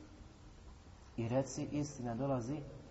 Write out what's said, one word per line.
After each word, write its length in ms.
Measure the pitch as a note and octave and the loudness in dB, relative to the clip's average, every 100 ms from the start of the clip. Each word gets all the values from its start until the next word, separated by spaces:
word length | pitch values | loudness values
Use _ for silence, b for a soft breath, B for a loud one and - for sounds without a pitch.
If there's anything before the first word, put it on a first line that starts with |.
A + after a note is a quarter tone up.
| - - - - - - - - - - - - | -12 -12 -14 -14 -14 -14 -12 -14 -14 -14 -8 0
I 120 | A2+ | 4
reci: 400 | B2+ C#3 - - | 4 4 2 2
"Istina 420 | D3 - - A#2+ | 2 2 0 0
dolazi 460 | A2+ C#3 C3 A2+ D3 C#3+ - - | 4 4 4 4 0 -2 -8 -8